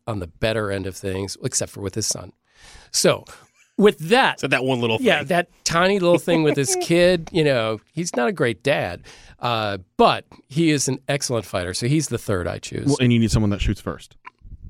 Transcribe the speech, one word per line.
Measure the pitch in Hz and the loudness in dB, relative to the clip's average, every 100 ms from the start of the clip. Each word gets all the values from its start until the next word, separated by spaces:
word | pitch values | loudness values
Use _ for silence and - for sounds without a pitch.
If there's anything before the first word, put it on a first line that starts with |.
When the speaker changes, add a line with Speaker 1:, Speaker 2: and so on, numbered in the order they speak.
| - | -8
Speaker 1:
on | 104 | -8
the | 85 | -8
better | - 110 110 104 | -4 -2 -2 -2
end | 98 95 | -4 -6
of | 90 | -8
things, | 98 95 98 - | -6 -6 -6 -8
except | 127 - 101 | -6 -4 -6
for | - | -8
with | 98 | -8
his | 110 - | -6 -6
son. | 92 92 - _ _ - - - | -6 -10 -20 _ _ -20 -20 -8
So | - 175 117 - - _ _ _ - | 0 2 2 -4 -20 _ _ _ 4
with | 202 - 156 | 4 4 2
that, | 240 208 - | 2 2 0
Speaker 2:
Said | 139 | -2
that | 135 | 0
one | 131 127 | 0 0
little | 117 113 | 0 2
Speaker 1:
yeah, | 240 156 | 2 0
Speaker 2:
thing. | 139 | 0
Speaker 1:
that | 175 175 _ | -2 -2 _
tiny | - 165 185 202 | -2 2 2 2
little | 175 170 | 4 2
thing | - 165 | 2 2
with | 151 143 | 2 2
his | 131 359 | 0 -2
Speaker 2:
<laughs> | |
Speaker 1:
kid, | 349 170 175 180 160 | 2 4 4 2 0
you | 170 | 0
know, | 147 127 110 107 _ | 2 2 0 -4 _
he's | 156 175 | -8 -4
not | 247 233 | -2 -2
a | |
great | 175 123 110 | 0 -2 0
dad, | 135 160 101 80 - - - - | 0 0 -2 -8 -14 -20 -20 -6
uh, | 120 113 107 98 - - | -2 -2 -2 -6 -4 2
but | 220 110 - - - | 4 2 -6 -20 -8
he | 139 165 | 0 2
is | 147 139 | 2 0
an | 135 - | -4 -4
excellent | 139 - 117 - | -4 -2 -4 -2
fighter. | 98 87 | -4 -4
So | 90 120 | -4 0
he's | 156 - | 0 -2
the | 113 | -4
third | - 95 85 | -2 -2 -2
I | 104 | -6
choose. | - 110 110 | -8 -4 0
Speaker 3:
Well, | 143 | 2
and | 120 | 4
you | 117 | 4
need | 110 | 2
someone | 117 107 | 2 0
that | 98 | 0
shoots | - 101 | -2 -4
first. | 98 73 - _ - _ - - | -6 -10 -14 _ -20 _ -20 -18